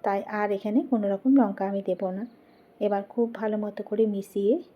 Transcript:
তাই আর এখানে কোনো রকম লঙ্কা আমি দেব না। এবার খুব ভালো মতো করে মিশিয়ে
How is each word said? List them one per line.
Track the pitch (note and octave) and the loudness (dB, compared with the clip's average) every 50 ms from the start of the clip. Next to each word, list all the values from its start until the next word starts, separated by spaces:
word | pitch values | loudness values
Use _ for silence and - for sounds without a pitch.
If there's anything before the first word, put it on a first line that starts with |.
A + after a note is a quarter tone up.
তাই | - G#3+ G3 G3+ - - | 0 0 -2 -2 -2 -4
আর | G#3+ G#3 G#3 G#3 | -4 -2 0 0
এখানে | G3+ G3 - G#3+ G#3 C4 - - | -2 -2 -2 0 0 0 0 2
কোনো | B3+ G#3+ G#3 G3+ | 0 0 2 0
রকম | G3 G3 - C4 C4+ | -2 0 2 4 6
লঙ্কা | C#4 A#3 G3+ G3 - G3 G3 | 6 6 4 2 -2 -4 -2
আমি | G3+ G3 | -2 -4
দেব | G3 G3 F3+ E3+ G3 F#3 | -2 -2 -4 -2 -2 -6
না। | F#3 G3 A#3 A#3 - _ _ _ _ _ _ _ _ _ | -4 -6 -10 -12 -14 _ _ _ _ _ _ _ _ _
এবার | G#3+ G#3 G3+ G3+ G3+ - | -2 0 0 -2 -4 -4
খুব | - A#3+ A#3 A3+ A3+ | -2 -2 -2 -2 -2
ভালো | G3+ A3 G#3+ G#3+ G#3+ | -4 -4 -2 -2 -2
মতো | G#3 G#3 G#3 - | -4 -6 -6 -8
করে | G3 - G#3+ G#3+ A3 | -6 -4 2 2 2
মিশিয়ে | G#3+ G#3 G3 G3 - - G3+ G3 G3+ C4 F4+ - - _ | 2 2 -4 -6 -6 -4 0 2 4 2 2 0 -10 _